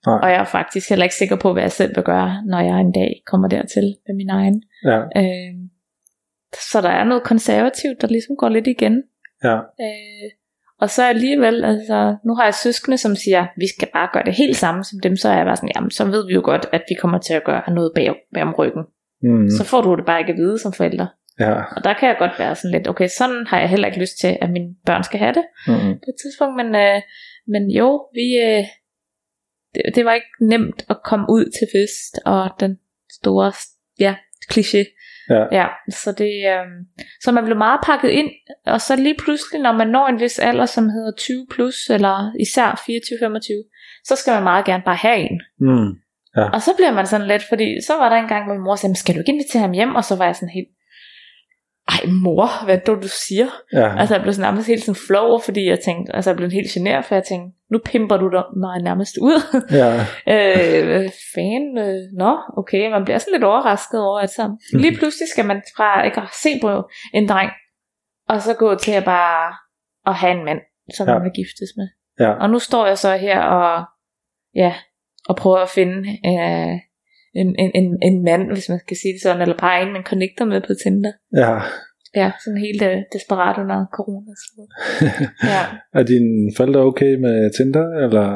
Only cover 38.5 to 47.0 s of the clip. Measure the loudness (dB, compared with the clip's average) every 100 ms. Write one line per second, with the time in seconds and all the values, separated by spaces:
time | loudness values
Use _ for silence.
38.5 | -10 -2 -2 0 2 2 0 -2 -4 -4
39.5 | -2 0 2 2 2 2 0 -2 0 0
40.5 | 2 0 2 0 0 -6 -8 -8 -8 -8
41.5 | -4 -4 -4 -2 2 2 2 -4 -4 -2
42.5 | 0 0 -2 -6 -6 -6 -4 -4 -4 -6
43.5 | -8 -8 _ -20 -20 -2 0 2 2 4
44.5 | 2 2 0 0 0 2 2 0 -6 -10
45.5 | _ 4 4 2 -4 _ _ _ 0 0
46.5 | 0 0 4 4 4